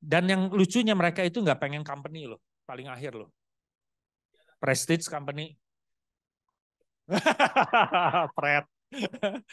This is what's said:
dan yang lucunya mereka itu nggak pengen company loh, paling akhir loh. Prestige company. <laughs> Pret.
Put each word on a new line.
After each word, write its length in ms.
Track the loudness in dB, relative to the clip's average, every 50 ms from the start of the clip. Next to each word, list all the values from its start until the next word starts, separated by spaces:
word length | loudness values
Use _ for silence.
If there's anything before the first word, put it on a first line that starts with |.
dan 240 | -4 0 2 2 2
yang 240 | 2 2 2 0 0
lucunya 480 | 2 2 2 4 4 2 2 4 2
mereka 240 | 2 2 0 0 0
itu 240 | -2 -2 -2 0 0
nggak 160 | 0 0 0
pengen 240 | -2 -4 -6 -6 -8
company 400 | -10 -10 -10 -12 -12 -14 -12 -12
loh, 160 | -14 -14 -16 _ _ _ _ _
paling 240 | -16 -14 -14 -12 -12
akhir 320 | -12 -10 -10 -10 -10 -12
loh. 80 | -16 -18 _ _ _ _ _ _ _ _ _ _ _ _ _ _ _ _ _ _ _ _ _ _ _ _ _
Prestige 480 | _ -2 0 0 0 0 0 0 0 -2
company. 480 | -6 -8 -8 -8 -8 -8 -8 -10 -12 -16 _ _ _ _ _ _ _ _ _ _ _ _ _ _ _ _ _ _ _ _ _ _ _ _ _ _ _ _ _ _ -2
<laughs> 1200 | -2 2 2 2 4 4 2 4 4 2 2 4 4 4 4 4 2 2 2 2 2 2 0 -2 -2
Pret. 280 | -2 0 2 2 2 0 -2 _ _ _ _ -8 -6 -6 -6 -4 -4 -4 -4 -4 -6 -10 -16